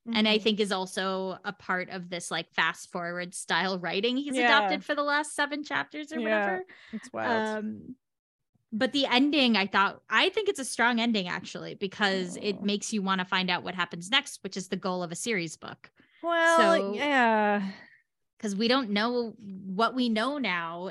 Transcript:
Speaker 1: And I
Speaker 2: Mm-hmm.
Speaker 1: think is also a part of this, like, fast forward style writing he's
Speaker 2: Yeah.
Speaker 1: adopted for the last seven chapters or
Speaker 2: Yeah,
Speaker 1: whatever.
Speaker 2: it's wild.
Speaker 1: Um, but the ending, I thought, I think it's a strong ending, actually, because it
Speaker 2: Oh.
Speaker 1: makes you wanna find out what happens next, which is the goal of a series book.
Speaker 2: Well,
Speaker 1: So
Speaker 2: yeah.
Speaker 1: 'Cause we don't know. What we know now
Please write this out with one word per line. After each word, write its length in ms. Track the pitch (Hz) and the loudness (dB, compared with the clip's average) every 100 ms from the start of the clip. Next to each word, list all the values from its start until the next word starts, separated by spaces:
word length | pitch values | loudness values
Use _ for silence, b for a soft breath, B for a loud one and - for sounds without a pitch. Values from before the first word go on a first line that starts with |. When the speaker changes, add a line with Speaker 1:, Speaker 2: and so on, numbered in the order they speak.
| 233 | -4
Speaker 1:
And 160 | 226 214 | 0 4
I 60 | 214 | 4
Speaker 2:
Mm-hmm. 60 | |
Speaker 1:
think 160 | 220 214 | 2 2
is 100 | 202 | 0
also 680 | 190 185 - 190 190 190 175 208 | -2 -4 -4 -4 -2 -4 -6 -10
a 60 | |
part 340 | 190 - 185 180 | -8 -4 -4 -4
of 220 | 185 175 | -10 -10
this, 200 | 175 - | -10 -6
like, 200 | 165 170 | -6 -4
fast 400 | - 165 - - | 0 0 0 -8
forward 420 | 180 170 175 180 | -8 -6 -6 -8
style 440 | - - 170 185 185 | -8 -2 0 2 0
writing 400 | 170 180 233 254 | -2 -2 0 -2
he's 180 | 285 254 | -2 2
Speaker 2:
Yeah. 120 | 240 | 4
Speaker 1:
adopted 300 | - 202 196 | 6 4 0
for 100 | - | -2
the 80 | 294 | -2
last 320 | 285 294 302 | 0 0 0
seven 300 | - 285 302 | -2 -2 -4
chapters 480 | 294 269 285 294 294 | -4 -4 -4 -8 -8
or 80 | 254 | -4
Speaker 2:
Yeah, 40 | |
Speaker 1:
whatever. 400 | 220 214 202 185 370 B B | 0 2 0 -2 -6 B B
Speaker 2:
it's 180 | 220 - | -14 -10
wild. 480 | 226 233 220 220 214 | -4 -2 0 -2 -4
Speaker 1:
Um, 300 | 214 214 - 247 _ _ _ _ _ _ _ | -6 -10 -14 -18 _ _ _ _ _ _ _
but 220 | 214 262 | -2 0
the 140 | 285 240 | 2 4
ending, 500 | 247 285 302 254 208 | 4 6 6 6 4
I 100 | 196 | 4
thought, 360 | 202 196 - - | 4 2 0 0
I 180 | 220 320 | 2 2
think 220 | 440 403 | 2 -2
it's 80 | 330 | -2
a 40 | 254 | -4
strong 340 | - 233 240 | 0 2 2
ending, 260 | 233 214 180 | 2 0 -2
actually, 480 | 165 - 180 165 | -6 -8 -10 -10
because 640 | - 196 - 202 190 180 - | -6 -6 0 2 2 -2 -4
it 200 | 208 196 | -4 -2
Speaker 2:
Oh. 40 | 202 | -2
Speaker 1:
makes 260 | 208 - | -2 -2
you 80 | 220 | -2
wanna 240 | 190 190 | 0 0
find 240 | 185 190 185 | 0 0 2
out 120 | 175 | 0
what 100 | 180 | -2
happens 360 | 180 170 170 180 | -4 -4 -6 0
next, 300 | 277 277 - | 0 0 -6
which 140 | 190 196 | -10 -8
is 100 | 180 | -6
the 80 | 185 | -6
goal 260 | 196 180 | -4 -4
of 80 | 175 | -6
a 40 | 170 | -6
series 400 | 240 208 165 - | -4 -2 -4 -8
book. 340 | - - - _ b b | -14 -16 -20 _ b b
Speaker 2:
Well, 360 | 330 339 330 330 | -2 2 6 6
Speaker 1:
So 340 | 330 330 196 | 6 4 0
Speaker 2:
yeah. 680 | 214 285 269 233 214 208 208 196 B B B B _ _ _ | -2 0 4 4 4 4 2 -2 B B B B _ _ _
Speaker 1:
'Cause 100 | 214 | -6
we 140 | 190 233 | 0 2
don't 220 | 262 220 | 2 0
know. 440 | 208 226 247 233 - | 0 0 0 -4 -8
What 560 | 202 190 196 185 226 | -14 -12 -6 0 2
we 140 | 254 247 | 2 0
know 300 | 214 247 294 | 2 0 -2
now 500 | 220 175 165 175 185 | -2 -2 -4 -6 -8